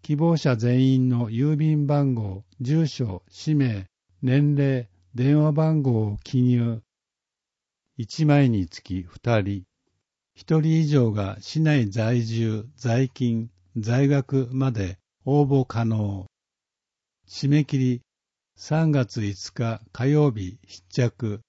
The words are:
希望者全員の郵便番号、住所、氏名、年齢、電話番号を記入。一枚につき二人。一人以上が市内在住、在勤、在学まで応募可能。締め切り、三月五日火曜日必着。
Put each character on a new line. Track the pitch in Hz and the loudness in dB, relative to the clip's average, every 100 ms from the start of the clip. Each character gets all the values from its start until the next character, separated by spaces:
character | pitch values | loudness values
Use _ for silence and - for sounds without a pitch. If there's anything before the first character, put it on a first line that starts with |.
希 | - 147 | -4 0
望 | 165 165 | 2 2
者 | 147 120 | 2 0
全 | 120 127 131 | 2 4 4
員 | 131 127 | 4 2
の | 120 117 | 0 -2
郵 | 113 143 151 | -2 0 0
便 | 156 151 143 | 0 0 0
番 | 147 139 | 0 0
号、 | 120 104 95 - _ | -2 -4 -10 -16 _
住 | 123 156 160 | -2 0 0
所、 | - 120 90 _ | -2 -6 -6 _
氏 | - - | -10 -2
名、 | 151 131 104 95 _ _ _ | 0 0 -2 -10 _ _ _
年 | 127 135 147 | 0 2 2
齢、 | 143 139 131 117 _ _ | 2 0 -2 -6 _ _
電 | 117 131 147 | -2 2 4
話 | 151 | 2
番 | 147 160 156 | 2 0 2
号 | 135 113 107 | 2 0 0
を | 104 | -4
記 | - 131 | -4 0
入。 | 123 123 117 113 _ _ _ _ _ _ _ _ _ _ _ - | 2 2 0 -4 _ _ _ _ _ _ _ _ _ _ _ -12
一 | 110 - 156 | -10 -2 2
枚 | 143 135 | 4 4
に | 110 90 | 2 -2
つ | - | -8
き | - 90 | -10 -8
二 | 87 - - 113 | -8 -10 -2 0
人。 | 98 101 92 _ _ _ _ _ _ | 0 -6 -10 _ _ _ _ _ _
一 | _ - 160 | _ 0 0
人 | 156 160 | 2 2
以 | 156 | 2
上 | 147 117 | 2 2
が | 104 98 101 | 0 -6 -8
市 | - 156 | -8 -2
内 | 156 147 107 | 2 2 0
在 | 104 110 123 | -2 0 0
住、 | 113 113 113 107 117 _ | -2 -2 -2 -4 -8 _
在 | 120 117 131 | -2 0 0
勤、 | - 123 113 113 _ _ 120 | -2 -2 -2 -6 _ _ -8
在 | 107 120 139 | -2 2 2
学 | 143 135 135 123 | 2 0 -2 -2
ま | 131 135 | -2 -2
で | 107 95 90 _ _ | -2 -6 -8 _ _
応 | - 143 | -2 0
募 | 143 139 | 2 2
可 | 127 117 | 0 -2
能。 | 113 110 104 98 95 _ _ _ _ _ _ _ _ _ _ | -2 -2 -4 -6 -12 _ _ _ _ _ _ _ _ _ _
締 | - 139 | -6 0
め | 147 | 2
切 | 143 139 | 2 0
り、 | 127 123 _ _ _ _ _ _ | 0 -2 _ _ _ _ _ _
三 | - 151 160 | -4 0 2
月 | 143 117 - | 0 0 -4
五 | 104 95 - | -6 -6 -12
日 | - 117 113 - | -6 -6 -6 -12
火 | - 131 | -6 0
曜 | 151 147 | 2 2
日 | 107 92 101 _ | 0 -8 -12 _
必 | - _ | -20 _
着。 | - 120 _ 113 104 | -2 -2 _ -8 -8